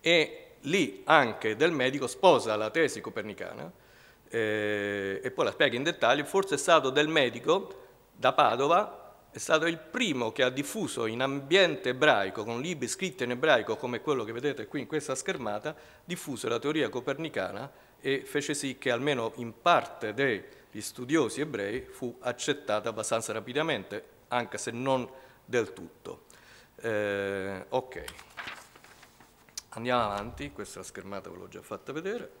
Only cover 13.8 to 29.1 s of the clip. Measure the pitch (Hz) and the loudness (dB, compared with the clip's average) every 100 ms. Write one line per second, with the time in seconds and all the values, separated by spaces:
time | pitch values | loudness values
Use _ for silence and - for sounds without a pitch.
13.8 | 123 120 - 135 110 117 143 123 107 151 | -4 -4 -2 -2 -2 -4 -4 -4 -8 -8
14.8 | 117 156 143 131 - 165 110 104 151 156 | -4 -6 -4 -6 -4 -4 -4 -4 -6 -10
15.8 | - - - - - 123 - 117 139 156 | -20 -20 -10 -10 -8 -6 -2 -2 0 0
16.8 | 120 123 117 139 160 117 92 101 139 - | -2 -2 -4 -6 -4 -4 -4 -6 -12 -14
17.8 | - _ 139 135 - 147 143 147 139 127 | -20 _ -2 -2 -2 -4 -2 -4 -4 -4
18.8 | 131 120 143 131 113 - 117 - 175 156 | 0 0 0 0 -2 -6 -10 0 4 4
19.8 | - - 110 107 139 101 - - - 107 | 2 -8 -6 0 0 0 -6 -20 -16 -12
20.8 | - - 123 160 117 - 156 113 101 123 | -10 -10 0 2 2 -2 -4 -4 -4 -6
21.8 | 131 - 123 - 123 120 - 139 - 107 | -8 -10 -10 -4 -6 -2 -2 -2 0 0
22.8 | 113 110 107 113 113 110 110 127 160 120 | 0 -4 0 0 0 -6 -2 0 0 0
23.8 | 92 104 - - _ 123 113 - - 117 | -4 -10 -10 -20 _ -2 -2 -6 -6 -2
24.8 | 135 131 120 - - - - 120 110 - | 0 0 0 -12 -20 -20 0 0 0 -6
25.8 | 82 - - 85 - - - - - - | -16 -16 -14 -14 -18 -20 -20 -20 -20 -10
26.8 | 113 107 104 101 98 98 95 95 - 127 | -4 -2 0 -2 -2 -4 -6 -8 -4 -4
27.8 | - - 76 - - - - - - - | -4 -12 -14 -16 -18 -14 -14 -14 -18 -20
28.8 | - - - | -20 -20 -20